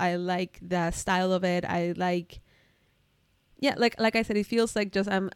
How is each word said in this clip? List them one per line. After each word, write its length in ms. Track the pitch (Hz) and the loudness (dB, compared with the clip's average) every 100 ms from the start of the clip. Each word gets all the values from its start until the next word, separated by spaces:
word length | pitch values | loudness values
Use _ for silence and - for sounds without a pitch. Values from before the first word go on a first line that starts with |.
I 160 | 180 175 | 0 0
like 420 | 180 180 180 - | -2 -2 -4 -8
the 300 | 175 180 170 | -4 0 0
style 420 | 170 - 185 185 | -2 0 2 2
of 120 | 185 | 2
it. 200 | 185 180 | 2 0
I 300 | - 175 170 170 | 0 -2 -2 -2
like, 440 | 180 180 170 - - _ _ _ _ _ _ _ _ _ _ - | 0 -2 -4 -16 -20 _ _ _ _ _ _ _ _ _ _ -2
yeah, 140 | 269 - | -2 2
like, 240 | 233 - | 2 2
like 160 | 226 226 | 0 2
I 60 | |
said, 140 | 226 208 | 0 0
it 100 | 202 | 0
feels 280 | 233 226 | 0 2
like 160 | - 202 | 0 -2
just 180 | 196 196 | -2 0
I'm, 220 | 190 190 | 0 0